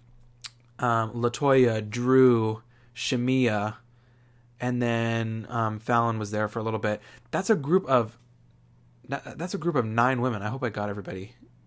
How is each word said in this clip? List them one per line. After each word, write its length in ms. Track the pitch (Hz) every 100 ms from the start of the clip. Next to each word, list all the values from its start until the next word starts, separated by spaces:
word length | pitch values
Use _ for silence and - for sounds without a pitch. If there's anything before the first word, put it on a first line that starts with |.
| _ - - _ - _ _ -
um, 340 | 123 113 110
LaToya, 760 | 117 117 - 143 135 120 110 107
Drew, 760 | 113 123 131 127 117 110 110 - _ -
Shamia, 840 | - - 127 123 131 123 107 104 - _ _ _ _ _ _ _ -
and 200 | 123 123
then, 640 | 120 117 117 113 113 110 110
um, 280 | 120 110 107
Fallon 400 | 110 120 117 110
was 120 | 101
there 180 | 107 107
for 100 | 113
a 40 |
little 180 | 110 110
bit. 200 | 107 104 - - -
That's 200 | 165 190
a 60 | 196
group 300 | 139 185 185
of, 320 | 131 107 - _ _ _ _ _ _ _ _ -
tha-, 280 | 139 - -
that's 180 | 175
a 40 | 180
group 160 | 165
of 100 | 151
nine 360 | 110 110 123 127
women. 220 | 127 110
I 60 | 104
hope 140 | 131
I 80 | 123
got 180 | 104 104
everybody. 460 | 104 - 95 101 - - _